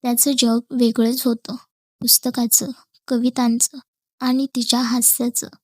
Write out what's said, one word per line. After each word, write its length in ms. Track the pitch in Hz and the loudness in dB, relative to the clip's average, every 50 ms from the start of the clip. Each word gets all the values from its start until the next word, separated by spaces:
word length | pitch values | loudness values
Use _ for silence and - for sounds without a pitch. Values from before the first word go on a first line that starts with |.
त्याचं 300 | - 247 240 233 - 285 277 | -2 -2 0 0 0 0 2
जग 220 | 247 - 233 226 233 233 _ | 2 2 2 2 0 -2 _
वेगळंच 560 | 269 247 240 226 226 - 226 226 247 262 - | 0 2 2 2 4 2 0 0 0 0 -2
होतं, 280 | 254 233 226 _ - 233 247 - _ _ _ _ _ _ _ | -2 -2 -2 _ -12 -14 -14 -14 _ _ _ _ _ _ _
पुस्तकाचं, 680 | 226 240 - - - 254 240 - 240 226 - - - 269 254 - _ _ _ _ _ | 0 2 2 2 2 -2 -2 -2 0 2 2 0 0 -2 -10 -12 _ _ _ _ _
कवितांचं 680 | - 262 233 240 247 247 - 247 233 233 233 - - - 269 - _ _ _ _ _ _ _ | -4 -2 0 0 0 0 2 0 2 2 0 -2 -4 -4 -12 -20 _ _ _ _ _ _ _
आणि 280 | 254 254 254 262 277 269 _ | -2 0 0 0 0 -2 _
तिच्या 260 | 254 233 - - 240 | -4 -2 0 0 0
हास्याचं. 640 | 254 233 240 247 226 - - - 240 247 240 - - - - _ | 0 0 0 2 2 0 0 0 -2 -2 -2 -4 -8 -8 -14 _